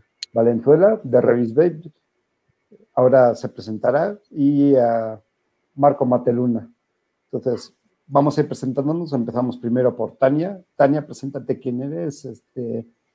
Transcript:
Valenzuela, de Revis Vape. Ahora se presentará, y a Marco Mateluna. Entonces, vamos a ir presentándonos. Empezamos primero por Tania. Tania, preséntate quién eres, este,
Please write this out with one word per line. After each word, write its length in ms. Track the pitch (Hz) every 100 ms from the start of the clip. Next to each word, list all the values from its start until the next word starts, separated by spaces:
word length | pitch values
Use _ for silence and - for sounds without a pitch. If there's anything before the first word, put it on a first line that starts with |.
| _ _ -
Valenzuela, 680 | 117 117 117 131 160 196 220
de 200 | 131 123
Revis 320 | 117 120 117
Vape. 360 | 120 175 156 160 - _ _ _ _ _ _ _ _ _ -
Ahora 380 | 127 131 120
se 140 | 110 123
presentará, 720 | - 98 110 123 139 185 208 _
y 460 | 156 139 143 143 135
a 460 | 120 117 113 107 _ _ _ _ _ -
Marco 300 | 143 - 123
Mateluna. 640 | 123 123 120 123 110 - _ _ _ _ _ _
Entonces, 440 | 123 131 117 - _ _ _ _
vamos 300 | 139 147 185
a 40 |
ir 60 | 147
presentándonos. 640 | - 135 127 139 165 165
Empezamos 460 | 139 117 117 127 -
primero 360 | 120 123 123
por 220 | - 110 -
Tania. 460 | 135 147 180 190 _ -
Tania, 280 | 139 147 147
preséntate 540 | - 135 135 117 117
quién 240 | 131 120
eres, 400 | 135 165 170 147
este, 640 | 131 110 _ 131 117 117 113 _ _